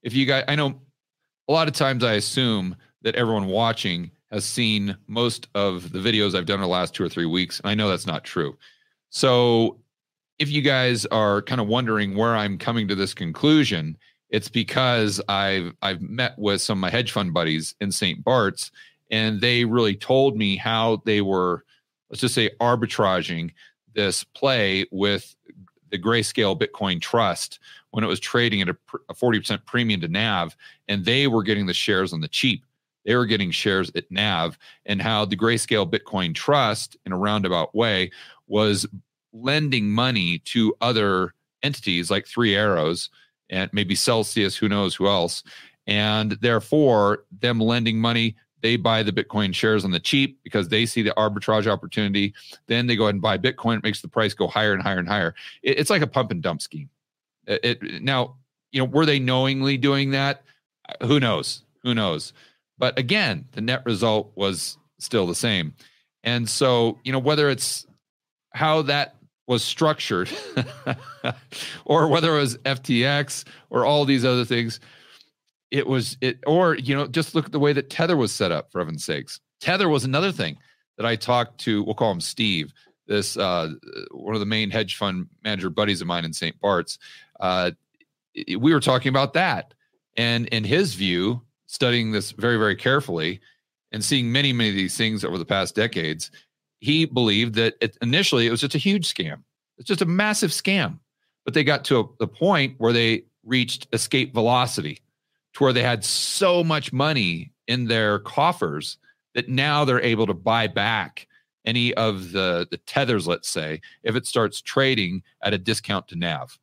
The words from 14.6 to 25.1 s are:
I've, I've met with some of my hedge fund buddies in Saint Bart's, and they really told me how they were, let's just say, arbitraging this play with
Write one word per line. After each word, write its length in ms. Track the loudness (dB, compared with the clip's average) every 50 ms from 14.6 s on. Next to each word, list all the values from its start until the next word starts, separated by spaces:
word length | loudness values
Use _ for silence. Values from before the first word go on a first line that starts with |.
| -4 0 0 0 2 2 2 2 2 0 0 -4 -4 -2
I've, 460 | -2 0 0 0 0 -2 -2 -6 -8 _
I've 180 | -4 -4 -4 -4
met 380 | -8 -8 -4 -4 -4 -4 -4 -2
with 240 | -2 0 0 0
some 160 | 0 -2 -2 -2
of 20 |
my 100 | 0 0
hedge 220 | 0 0 -2 0
fund 220 | -2 -2 -2 0 0
buddies 400 | 0 2 2 0 -2 -2 -6 -8 _
in 120 | -6 -4
Saint 320 | -4 -2 -2 -2 -2 -2 0
Bart's, 480 | 2 2 2 2 0 -2 -4 -12 -12 _ -20 -20 -20 _ _ _ _
and 300 | -2 0 0 0 0 0
they 240 | 0 2 2 2 2
really 300 | 2 2 2 2 2 0
told 420 | -2 0 2 4 4 4 2 2
me 200 | 0 0 0 0
how 460 | -2 -2 -2 0 2 2 2 0 0 _
they 160 | 0 2 2
were, 440 | 2 2 2 2 2 0 0 -4 _ _ _ _ _ _ _ _ _ _
let's 140 | -8 -2
just 120 | -2 0 2
say, 160 | 2 0 0 0 _
arbitraging 920 | 2 2 2 2 0 -2 0 2 2 2 2 2 0 -2 -6 -6 -6 -8 -10 _ -20 -20 _ _ _ _ _
this 300 | 0 0 0 0 -2 -6
play 600 | _ _ -2 0 2 2 2 2 2 2 0 -2 -4
with 460 | -2 0 0 0